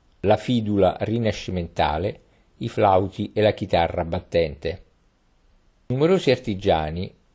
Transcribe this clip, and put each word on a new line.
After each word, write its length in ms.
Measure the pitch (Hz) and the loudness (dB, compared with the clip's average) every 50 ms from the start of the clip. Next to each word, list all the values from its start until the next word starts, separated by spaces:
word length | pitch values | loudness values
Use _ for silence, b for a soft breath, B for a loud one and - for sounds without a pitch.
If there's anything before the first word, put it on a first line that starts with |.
| _ _ _ _ | _ _ _ _
la 160 | - 98 107 | 2 2 2
fidula 600 | - - - 123 117 107 104 104 98 95 87 - - | 2 2 0 -2 0 0 0 2 4 4 2 2 0
rinascimentale, 1200 | 98 104 110 120 113 107 101 - - - 92 90 85 82 - - 78 73 76 78 92 110 - - b b b b b b _ _ | -4 -4 -2 -2 -2 -2 -2 -4 -8 -6 -6 -6 -6 -6 -2 -2 -2 0 0 -2 -4 -6 -6 -10 b b b b b b _ _
i 100 | 120 117 | -10 -6
flauti 600 | - 117 107 101 95 95 101 98 - - 101 - - | 0 2 4 4 4 4 2 0 -4 -8 -10 -4 -2
e 80 | 107 | 2
la 140 | 104 104 - | 2 2 2
chitarra 500 | - 104 92 - 85 82 82 - 90 85 | 0 -4 0 0 0 2 0 -2 -4 -4
battente. 800 | 82 87 90 - - - 85 82 76 69 - - 78 - - - _ _ _ _ _ _ _ _ _ _ _ _ _ _ _ _ _ _ _ _ | -4 -6 -6 -6 -2 0 0 0 0 -4 -8 -8 -8 -10 -10 -14 _ _ _ _ _ _ _ _ _ _ _ _ _ _ _ _ _ _ _ _
Numerosi 460 | - 123 135 151 165 190 175 - 143 123 | -6 0 2 2 4 4 4 4 2 0
artigiani, 800 | - - 113 98 95 95 95 85 78 78 78 80 87 87 - - _ _ _ _ | 2 0 -4 -6 -2 0 2 2 2 0 -4 -6 -6 -8 -10 -12 _ _ _ _